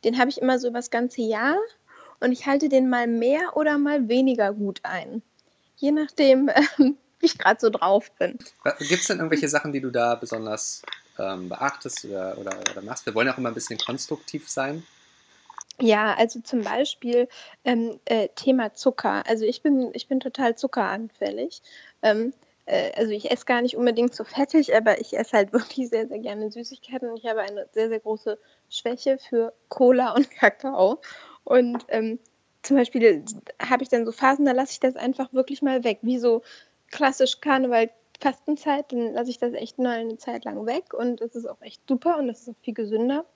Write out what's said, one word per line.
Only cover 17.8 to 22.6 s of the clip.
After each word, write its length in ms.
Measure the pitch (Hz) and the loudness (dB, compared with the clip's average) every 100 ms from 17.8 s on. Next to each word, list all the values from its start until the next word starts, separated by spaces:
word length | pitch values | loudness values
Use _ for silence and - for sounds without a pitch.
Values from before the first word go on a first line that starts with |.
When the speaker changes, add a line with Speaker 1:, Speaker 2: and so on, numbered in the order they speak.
| 233 - | 0 -6
Speaker 1:
äh, 240 | - 226 202 | -2 0 0
Thema 400 | - - 262 220 | -2 2 2 0
Zucker. 520 | - 269 240 214 196 - | 0 0 0 -2 -2 0
Also 180 | 226 | 0
ich 180 | 214 254 | 0 0
bin, 280 | 311 277 247 | 2 2 0
ich 140 | - - | -6 -4
bin 120 | 262 | -4
total 340 | 254 262 254 233 | -4 -2 -2 0
zuckeranfällig. 1040 | 262 - 196 196 226 _ 202 208 285 - _ - - _ | -4 -2 -4 -4 -8 _ -6 -4 -8 -10 _ -20 -20 _
Ähm, 300 | 220 214 233 - _ _ | 0 2 -2 -6 _ _